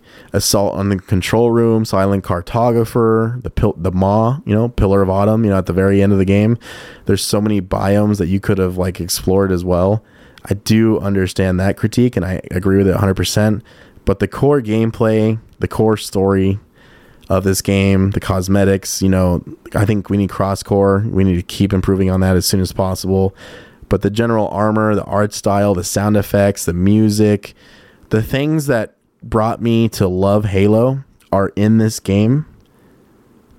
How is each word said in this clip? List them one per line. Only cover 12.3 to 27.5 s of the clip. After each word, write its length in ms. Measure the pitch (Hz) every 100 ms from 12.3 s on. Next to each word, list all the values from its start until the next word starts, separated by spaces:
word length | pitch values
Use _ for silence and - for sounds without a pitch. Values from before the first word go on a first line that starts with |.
| 92 -
agree 260 | - 95 95
with 120 | 98
it 60 | 90
a 40 |
hundred 160 | 98 95
percent. 480 | 92 - 107 107 - - - - -
But 140 | 98
the 80 | 101
core 340 | - 139 147
gameplay, 800 | 107 110 113 - 113 110 107 113 - -
the 80 | -
core 280 | - 110 107
story 640 | - 98 95 98 95 101 - _ - - - - -
of 140 | 95
this 180 | 98 95
game, 480 | - 98 98 95 95
the 80 | 101
cosmetics, 840 | - 92 92 98 98 98 - -
you 60 | 95
know, 340 | 95 92 87 - - - -
I 100 | 104
think 240 | 107 90
we 80 | 101
need 140 | 95
cross-core. 760 | - 98 98 - 101 98 98 110
We 160 | 92
need 120 | 95 87
to 80 |
keep 300 | - - 98
improving 360 | 95 92 95 95
on 120 | 92
that 140 | 95 92
as 120 | -
soon 120 | 101
as 140 | 92
possible. 640 | - 95 92 92 95 95 - - - - - -
But 140 | 95
the 80 | 101
general 380 | 104 117 113 104
armor, 480 | 95 107 107 107 101
the 80 |
art 280 | - 101 104
style, 440 | - - 101 104 92
the 80 |
sound 340 | 87 - 104 104
effects, 480 | 92 104 101 98 -
the 80 |
music, 800 | 85 95 107 110 104 107 104 -